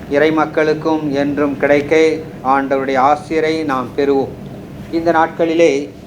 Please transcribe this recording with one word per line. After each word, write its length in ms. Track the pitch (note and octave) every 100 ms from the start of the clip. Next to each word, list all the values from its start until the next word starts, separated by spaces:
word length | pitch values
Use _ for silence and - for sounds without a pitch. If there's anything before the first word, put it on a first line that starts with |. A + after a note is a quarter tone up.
| -
இறைமக்களுக்கும் 1000 | C#3+ D#3 D#3 D3+ D#3+ D#3 D3+ D#3+ D#3 D3+
என்றும் 460 | C#3 C#3+ C#3+ D3 C3
கிடைக்க 580 | C#3+ D3 C#3+ D#3+ D#3+ D3+ - -
ஆண்டவருடைய 520 | B2+ C3+ C3+ C3+ C3+ C3
ஆசீரை 680 | C#3 D3 - D#3+ D#3 D#3+
நாம் 240 | D3+ C3 A#2+ -
பெறுவோம். 320 | C#3 C#3 B2 - - - - - -
இந்த 200 | E3 E3+
நாட்களிலே 760 | D#3+ B3 - E3 E3 E3 C#3 - -